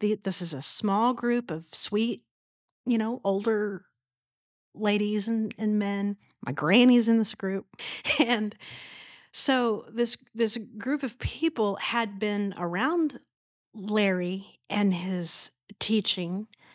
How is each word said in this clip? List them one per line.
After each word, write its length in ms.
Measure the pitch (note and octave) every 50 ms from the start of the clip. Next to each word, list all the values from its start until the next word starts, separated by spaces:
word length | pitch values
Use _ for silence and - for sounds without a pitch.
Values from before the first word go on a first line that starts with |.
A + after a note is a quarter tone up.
The, 160 | - G#3 G#3+ G3+ -
this 200 | G3 F3+ - F3+
is 100 | E3+ D#3+
a 80 | C3
small 540 | C#3+ - - - - G#3 G3 G#3 A3+ B3 B3+
group 360 | A#3 - A#3+ A#3+ A#3+ A#3+ -
of 140 | E3 D#3+ E3 - -
sweet, 520 | - - - - G#3 A3+ A#3 A3+ - _ _ _ _ _ _ _ _ _ _ _ _ -
you 140 | B3 A#3+ A3+
know, 240 | A3 A3 A#3+ - -
older 600 | G3 G3 G3 G#3 A3+ A3 G#3 G#3 G#3 G3 F3 _ _ _ _ _ _ _ _ _ _ _ _ _ _ _ _ _ _ -
ladies 540 | - G#3+ G#3 G3+ G#3 G#3 G#3 G#3 G#3+ G3 A3+
and, 260 | A3+ A3+ A3 G3+ -
and 220 | - A3 G#3+ G#3 G#3
men. 400 | G3+ G3+ G3+ G3+ G3+ G3+ G3+ - _ _ _ - -
My 80 | - D3
granny's 560 | - D3 D#3 F#3+ A3 A#3+ B3+ B3 A#3+ A3+ A3
in 100 | A3+ A3+
this 160 | A3 - -
group. 320 | - - F#3+ F#3+ G3 - _ _ - - - -
<laughs> 220 | - - - - -
And 360 | - A#3 A#3+ G#3+ G#3+ G#3 - - - - - - - - - - - - - - - _ -
so 520 | - - - C4+ B3+ B3 A#3 G#3+ G3+ - - A3
this, 240 | A3 A#3+ A3+ - - - _ -
this 240 | A3 A#3 G#3+ - A#3 G#3+ - -
group 260 | G#3+ G3 B3 C#4+ C#4 -
of 160 | B3 - -
people 580 | - - - - - E4 D#4+ - A3 G3+ G3
had 420 | - - - - A#3+ A#3 G#3 G#3 G3
been 360 | G#3+ G#3 G#3 G3+ G3+ G3+ - -
around 640 | F3 E3+ E3+ F3+ A3+ C#4+ F4 F4 D#4+ D4 C4 - _ _ _ _ _ _ _ _ _ _ -
Larry 840 | G#3+ F#3 G#3 G#3 G#3+ G3+ G3 F#3 F3+ F3+ F3 F#3 F#3+ G3 - - _ _ -
and 240 | - G#3 G#3 G3+ F#3
his 580 | E3+ F3 F#3+ F#3 F3+ E3+ D#3+ - - - - _ _ _ - - -
teaching. 680 | - - A3 G#3+ G3 - - - F3+ E3+ F3+ G3 G#3+ - _ _ _ - -